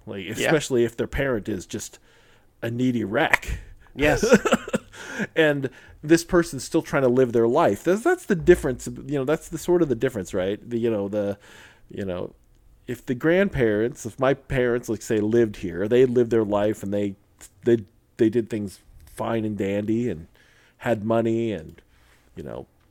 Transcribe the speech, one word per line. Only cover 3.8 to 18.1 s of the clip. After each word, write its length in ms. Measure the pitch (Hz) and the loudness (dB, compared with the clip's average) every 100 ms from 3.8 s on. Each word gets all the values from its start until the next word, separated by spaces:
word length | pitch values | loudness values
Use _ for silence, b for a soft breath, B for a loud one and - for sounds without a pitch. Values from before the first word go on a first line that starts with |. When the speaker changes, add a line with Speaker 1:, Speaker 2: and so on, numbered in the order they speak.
| b - | b -4
Speaker 2:
Yes. 300 | 147 135 220 | -2 0 2
Speaker 1:
<laughs> 60 | 247 - - - - - B B B 214 - | 2 2 -2 -2 -8 -8 B B B -6 0
And 340 | 156 143 131 B B B | 0 0 -4 B B B
this 200 | 151 165 | 2 2
person's 400 | - 180 165 135 | 4 0 0 -6
still 180 | - 165 | -2 -2
trying 180 | 156 151 | 0 2
to 60 | 131 | 2
live 220 | 123 127 | 4 4
their 140 | 117 117 | 4 4
life. 360 | 135 170 - | 4 2 2
That's, 180 | 165 202 | 0 0
that's 220 | 330 359 - | 2 0 0
the 100 | 180 | 0
difference. 520 | 147 175 147 123 - | 6 6 4 -6 -8
You 320 | 123 131 143 | -12 -6 -4
know, 60 | 131 | 0
that's 240 | 160 - | -2 -4
the 80 | 160 | -10
sort 240 | - 175 | 0 2
of 80 | 156 | 2
the 60 | 113 | 2
difference, 360 | 131 110 90 | -2 -4 -4
right? 260 | 98 95 104 - | -2 -2 -4 -6
The, 80 | 113 | -2
you 140 | 117 | -2
know, 160 | 107 98 | -2 -2
the, 320 | 104 101 98 B B B B - | -2 -4 -6 B B B B -16
you 160 | - 98 | -10 -6
know, 300 | 90 - - _ _ _ _ - | -6 -8 -14 _ _ _ _ -14
if 180 | 120 - | -12 -6
the 100 | 127 | -2
grandparents, 880 | 156 180 202 143 113 104 117 147 113 | 2 2 2 2 2 2 0 -4 -12
if 140 | - | -2
my 160 | 135 135 | 0 0
parents, 540 | - 135 123 123 120 | -2 0 2 0 -2
like, 120 | 107 | -6
say, 180 | - 110 | 0 0
lived 380 | 104 117 113 104 | 4 4 2 -2
here, 300 | 92 85 104 | -8 -4 2
they 180 | 123 131 | 4 6
lived 240 | 123 117 | 4 4
their 140 | 117 | 2
life 400 | 104 101 107 107 | 2 2 2 -2
and 100 | 98 | -4
they, 220 | 101 101 95 _ _ - _ | -2 -2 -6 _ _ -20 _
they, 160 | - 117 - _ _ | 2 2 0 _ _